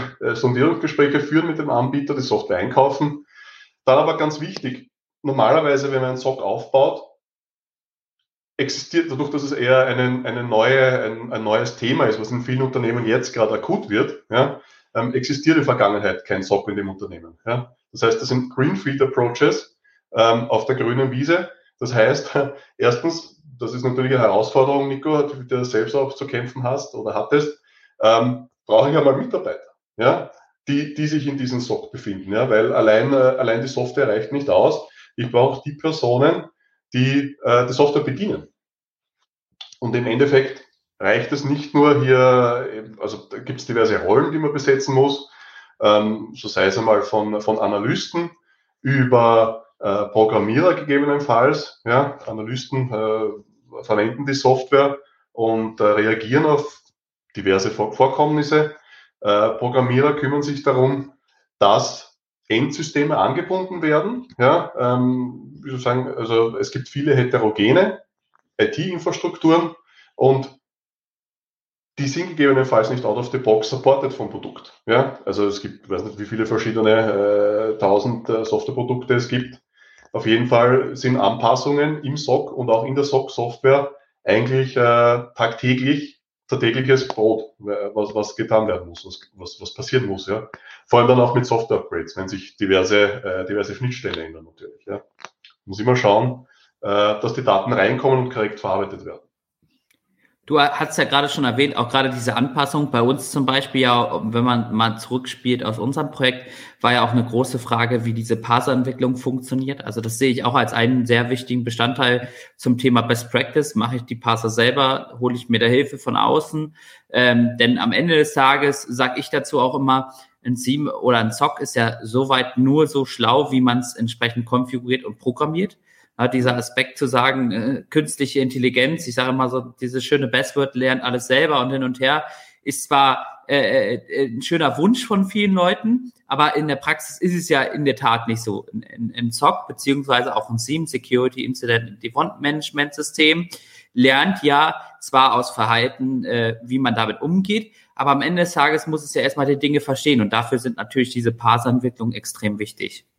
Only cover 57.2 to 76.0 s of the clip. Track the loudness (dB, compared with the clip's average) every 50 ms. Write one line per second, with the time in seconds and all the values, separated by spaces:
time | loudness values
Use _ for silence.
57.2 | _ _ -12 -6 0 2 2 2 2 -2 -2 -4 -4 -4 2 2 2 2 4 2
58.2 | 0 2 2 0 0 2 2 2 2 2 -4 -12 _ _ -20 -20 -20 _ _ _
59.2 | -2 0 2 2 2 2 0 -2 -4 0 2 2 2 2 2 4 4 2 2 0
60.2 | -2 -2 -2 -2 -2 -4 -6 -4 -2 0 2 4 2 2 2 -2 -6 -10 _ _
61.2 | _ _ _ _ _ _ _ 2 4 4 4 4 2 -2 -8 -12 -16 -20 _ _
62.2 | _ _ _ _ _ -2 -2 0 0 -2 -4 -6 -8 -4 -2 -2 0 0 2 0
63.2 | 0 0 0 -2 -4 -4 -4 -4 -4 -6 -6 -4 -2 0 2 2 0 -2 -6 -8
64.2 | -12 -12 -4 2 4 4 4 2 0 -4 -6 -4 -2 0 0 2 0 0 0 -2
65.2 | -4 -8 -10 -14 -18 -20 -20 -18 -14 -12 -10 -6 -2 -2 -2 -2 -4 -6 -8 -8
66.2 | -4 0 2 2 2 2 0 -4 -6 -6 -6 -10 -10 -8 -8 -4 0 2 2 2
67.2 | 2 2 0 0 0 0 0 2 2 4 6 4 4 2 0 -8 -14 _ _ _
68.2 | _ _ _ _ _ _ _ -2 0 0 0 -4 -6 -6 -6 -6 -4 -6 -6 -4
69.2 | -6 -8 -8 0 2 4 4 4 2 -2 -6 -12 _ _ _ _ _ _ _ 0
70.2 | 2 2 2 2 -2 -8 -14 _ _ _ _ _ _ _ _ _ _ _ _ _
71.2 | _ _ _ _ _ _ _ _ _ _ _ _ _ _ _ -6 -6 -6 -4 -6
72.2 | -6 -6 0 2 4 4 4 4 2 4 2 2 2 2 -2 -4 -2 -4 -4 -4
73.2 | -4 -6 -6 -4 2 4 4 4 2 -2 -6 0 2 2 2 2 2 -4 -6 -6
74.2 | -10 -10 -10 -12 -14 -14 -16 -16 -20 -20 -20 _ -2 2 2 2 2 0 -4 -10
75.2 | -6 -6 -2 0 0 0 -2 -4 -10 -12 -14 -14 _ -6 -6 -6